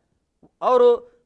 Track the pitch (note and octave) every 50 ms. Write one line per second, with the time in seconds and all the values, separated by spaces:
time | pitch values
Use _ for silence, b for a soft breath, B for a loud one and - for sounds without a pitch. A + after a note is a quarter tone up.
0 | _ _ _ _ _ _ _ _ _ _ _ _ - A3 B3+ B3 B3 A#3+ A#3+ A#3
1 | - - _ _ _